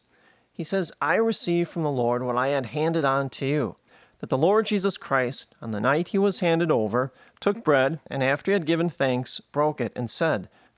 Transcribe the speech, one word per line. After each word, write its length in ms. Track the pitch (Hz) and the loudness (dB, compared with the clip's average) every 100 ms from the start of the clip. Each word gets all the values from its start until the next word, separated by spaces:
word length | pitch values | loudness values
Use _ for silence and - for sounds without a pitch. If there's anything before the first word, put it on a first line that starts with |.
| _ _ _ _ _ | _ _ _ _ _
He 100 | - | -10
says, 300 | 160 196 175 - | -4 -2 -2 -2
"I 140 | 143 185 | 0 2
received 540 | 226 - - 170 170 | 2 0 0 0 0
from 140 | 175 | -2
the 80 | 156 | -2
Lord 320 | 135 120 120 | 0 0 0
what 140 | 127 120 | 0 0
I 120 | 135 | 0
had 180 | 143 117 | 0 -2
handed 360 | 147 160 165 | -2 0 0
on 260 | 139 135 135 | 2 0 -2
to 140 | - 135 | -4 -2
you, 300 | 151 110 - _ - - _ | 0 -2 -6 _ -20 -20 _
that 100 | - | -2
the 80 | 131 | 2
Lord 280 | 165 214 214 | 4 4 2
Jesus 300 | 208 190 - | 0 0 -4
Christ, 580 | - 135 127 - - _ | 0 0 0 -4 -12 _
on 100 | 117 | -8
the 100 | 107 | -2
night 280 | 117 147 175 | 0 0 0
he 80 | 196 | 0
was 220 | 202 190 | 0 0
handed 320 | 175 165 170 | 2 2 2
over, 400 | 131 107 117 131 - - _ | 2 2 0 -2 -6 -20 _
took 240 | 196 208 156 | -2 0 2
bread, 340 | 139 135 165 - | 4 4 0 -6
and 160 | 135 | -2
after 280 | 131 135 - | 0 0 0
he 20 | |
had 120 | 196 151 | 0 2
given 240 | 165 170 | 0 0
thanks, 520 | - 135 127 127 - | 0 0 0 -2 -8
broke 400 | - 147 151 147 | -6 -2 0 0
it, 100 | 120 | -4
and 160 | - 117 | -4 -6
said, 380 | - 165 117 90 _ _ | -2 0 0 -4 _ _